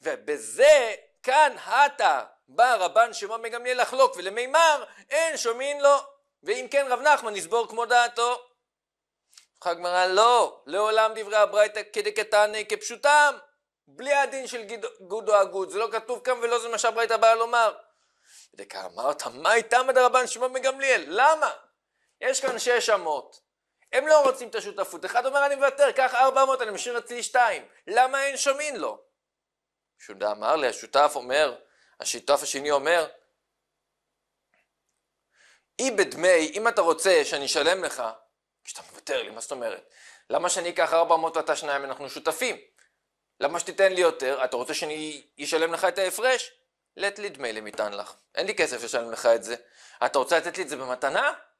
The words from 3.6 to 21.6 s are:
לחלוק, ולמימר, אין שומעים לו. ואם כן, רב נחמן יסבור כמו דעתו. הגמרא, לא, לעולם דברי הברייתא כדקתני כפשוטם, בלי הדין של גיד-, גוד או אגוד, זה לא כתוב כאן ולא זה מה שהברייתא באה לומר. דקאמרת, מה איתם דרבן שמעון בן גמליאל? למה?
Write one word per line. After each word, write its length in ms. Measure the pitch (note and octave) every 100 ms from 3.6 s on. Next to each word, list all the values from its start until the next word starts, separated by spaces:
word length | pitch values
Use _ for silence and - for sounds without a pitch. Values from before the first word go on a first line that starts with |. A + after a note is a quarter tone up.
| B3 B3+
לחלוק, 360 | A#3+ B3+ C4 F3+
ולמימר, 680 | F3+ G#3+ B3 D4+ E4 C#4 A3 - G3
אין 260 | D4 E4 D4
שומעים 440 | A#3 A#3 C#4 C#4+
לו. 160 | C#4+ C#4 - _ _ _
ואם 240 | D3 A#3+ B3+
כן, 160 | C#4 C4+
רב 120 | A#3+
נחמן 360 | C#4+ C#4+ A#3 G3+
יסבור 320 | E3 A3+ A3
כמו 180 | A3 A#3
דעתו. 600 | A#3+ A#3+ A#3 A#3+ B3 - _ _ _ _ _ _ _ _ _ _ _
הגמרא, 440 | F3 E3+ F3 F3+ F#3
לא, 560 | F#3 A#3 A#3+ G3 - -
לעולם 460 | F3+ G#3+ A3 A3
דברי 220 | A3 G3+ G#3+
הברייתא 460 | G3+ G#3 G#3 G#3+ G#3
כדקתני 720 | A3 G#3 G#3+ G#3 G#3 G#3 G#3+ G#3
כפשוטם, 720 | G#3 - A#3 C#4+ D4 D4 A#3+ - _ _ _ _
בלי 280 | C#3 B3+
הדין 320 | C#4+ C4 C4+ B3+
של 180 | A#3+
גיד-, 220 | G#3 A3+ G3+ -
גוד 280 | F#3 G#3+ G#3
או 140 | G#3
אגוד, 280 | F#3+ F#3+ F3+
זה 80 | F3+
לא 100 | A3
כתוב 280 | A3+ A3 A#3+
כאן 140 | B3+ B3
ולא 160 | A#3 A#3+
זה 100 | A3+
מה 100 | A3+
שהברייתא 380 | A#3 A3 A3+ A3+
באה 180 | A3+
לומר. 420 | A3+ A#3 A#3+ A3 - _ _ _ _ _ - _
דקאמרת, 720 | - G2 G2 F#2 F2 C3 C#3+ B2+
מה 280 | B2 E3
איתם 320 | A3+ A3 A#3+ B3+
דרבן 320 | B3+ B3 B3 B3
שמעון 260 | A3 B3+
בן 100 | B3+
גמליאל? 420 | C4 C4+ C4+ A#3+ C#3+
למה? 440 | G3 C#4 D#4 C4+ -